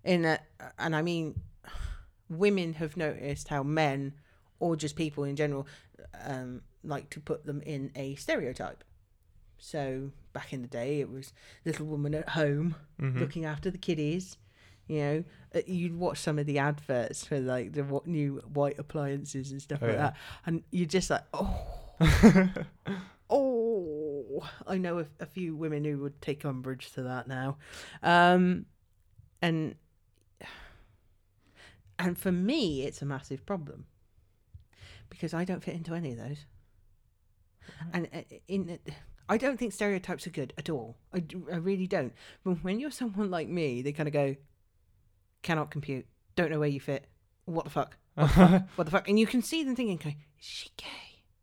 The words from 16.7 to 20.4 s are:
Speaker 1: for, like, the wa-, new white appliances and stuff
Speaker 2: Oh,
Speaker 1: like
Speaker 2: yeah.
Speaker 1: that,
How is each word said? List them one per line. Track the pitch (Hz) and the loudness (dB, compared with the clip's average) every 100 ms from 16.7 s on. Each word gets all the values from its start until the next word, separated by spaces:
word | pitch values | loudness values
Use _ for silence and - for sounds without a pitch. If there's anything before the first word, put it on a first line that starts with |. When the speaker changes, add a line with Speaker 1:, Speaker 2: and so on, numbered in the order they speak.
| 147 - 123 113 - | 0 0 0 0 -6
Speaker 1:
for, | - 147 | -4 -2
like, | 127 127 110 | 0 -2 -2
the | 147 | -4
wa-, | 139 139 | -2 -2
new | 165 160 143 135 - | -2 0 0 -2 -4
white | 147 143 143 | 0 0 0
appliances | 147 139 139 143 143 135 135 | -6 -4 -2 -4 -6 -8 -8
and | 139 | -10
stuff | - 143 | -6 -2
Speaker 2:
Oh, | 117 | 0
Speaker 1:
like | |
Speaker 2:
yeah. | 110 | 2
Speaker 1:
that, | 147 151 - - | 0 -2 -16 -10